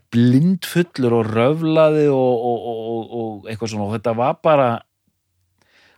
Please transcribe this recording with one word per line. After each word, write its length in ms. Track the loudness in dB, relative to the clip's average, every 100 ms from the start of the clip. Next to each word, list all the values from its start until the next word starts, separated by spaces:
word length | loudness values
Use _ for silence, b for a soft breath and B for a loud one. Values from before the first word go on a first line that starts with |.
| _
blindfullur 1000 | 2 4 4 4 0 -2 -2 -2 -2 0
og 140 | 2 0
röflaði 800 | 2 2 2 0 4 4 4 2
og, 360 | 2 2 0
og, 140 | -2 -4
og, 500 | -6 -8 -6 -6 -6
og 360 | -8 -8 -10 -12
eitthvað 220 | -8 -8
svona 160 | -6 -4
og 80 | -4
þetta 180 | -4 -2
var 180 | -2 -2
bara, 260 | 0 2 2 -2 -10 _ _ _ _ _ _ _ b b b